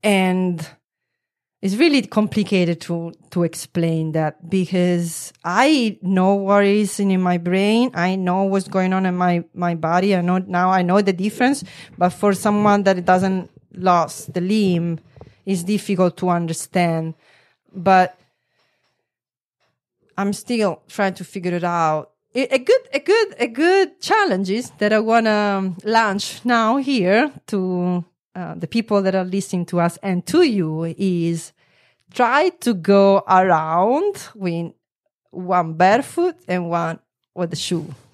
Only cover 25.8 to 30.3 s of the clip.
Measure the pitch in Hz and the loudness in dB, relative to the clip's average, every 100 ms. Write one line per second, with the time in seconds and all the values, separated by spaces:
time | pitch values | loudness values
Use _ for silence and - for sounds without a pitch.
25.8 | 208 226 220 196 - - 240 240 220 269 | -2 0 2 -2 -6 -8 -2 0 2 0
26.8 | 269 262 180 208 294 - - 202 185 180 | 0 -2 2 2 0 -6 -8 -4 -2 -2
27.8 | 180 180 165 _ _ 180 165 165 170 226 | -2 -2 -6 _ _ -14 -12 -10 -6 -4
28.8 | 226 202 190 190 185 196 190 185 170 175 | 0 0 2 -2 -2 -4 -4 -6 -2 0
29.8 | 170 - 196 180 - | 0 -2 -4 -4 0